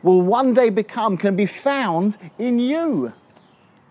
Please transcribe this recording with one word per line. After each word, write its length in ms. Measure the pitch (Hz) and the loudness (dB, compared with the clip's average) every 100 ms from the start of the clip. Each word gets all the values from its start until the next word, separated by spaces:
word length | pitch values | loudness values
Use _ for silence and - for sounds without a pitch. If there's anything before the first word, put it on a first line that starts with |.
will 200 | 180 185 | 2 4
one 280 | 180 240 269 | 4 2 2
day 160 | 240 233 | 4 2
become 460 | 208 214 240 220 175 | 0 -4 -4 -2 0
can 200 | 202 190 | 0 0
be 100 | 202 | -2
found 720 | - 277 277 220 165 202 208 165 - | -2 -4 -2 -2 0 -2 -4 -14 -8
in 180 | 247 240 | -2 -2
you. 560 | 247 311 330 175 117 - _ _ _ _ _ _ _ | -2 -2 -2 -4 -6 -10 _ _ _ _ _ _ _